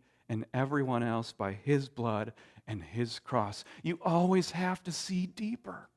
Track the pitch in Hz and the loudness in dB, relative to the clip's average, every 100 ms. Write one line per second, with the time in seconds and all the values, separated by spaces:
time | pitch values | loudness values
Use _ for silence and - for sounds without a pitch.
0 | - _ - 110 - 131 135 147 127 120 | -12 _ -4 -4 -2 0 2 2 2 2
1 | 120 113 113 - 98 98 139 143 139 - | 2 0 -2 -4 -4 -2 2 2 2 -2
2 | 117 107 107 - - - - 104 80 113 | 0 0 -2 -8 -20 -18 -8 -8 -6 -2
3 | 117 - - 127 101 98 - - 160 175 | -2 -4 -2 0 0 -4 -12 -6 -4 -2
4 | 185 170 180 190 165 165 180 185 180 160 | 4 4 6 4 2 -2 -2 -2 -6 -6
5 | - 185 185 - 214 240 - - - | -2 -2 -2 -4 -6 -6 -8 -14 -16